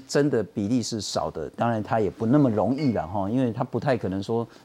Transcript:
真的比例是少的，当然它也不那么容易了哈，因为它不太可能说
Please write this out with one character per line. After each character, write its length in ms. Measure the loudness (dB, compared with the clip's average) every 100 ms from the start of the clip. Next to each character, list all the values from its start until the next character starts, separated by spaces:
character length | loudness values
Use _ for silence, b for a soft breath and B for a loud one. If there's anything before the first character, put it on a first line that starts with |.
| 0
真 220 | 2 2
的 140 | 2
比 240 | -2 -2 0
例 120 | 0
是 220 | 0 -4
少 300 | -4 -4 -4
的， 180 | -4 -8
当 180 | -2 0
然 140 | 0
它 180 | -2 0
也 80 | 0
不 200 | 0 2
那 100 | 4
么 100 | 4
容 240 | 4 2 2
易 160 | 0
了 120 | 0 -2
哈， 200 | -4 -2
因 160 | 0
为 80 | 0
它 120 | -2
不 160 | -4 -2
太 180 | 0 -2
可 120 | -2
能 120 | -4
说 260 | -2 -4 -4 B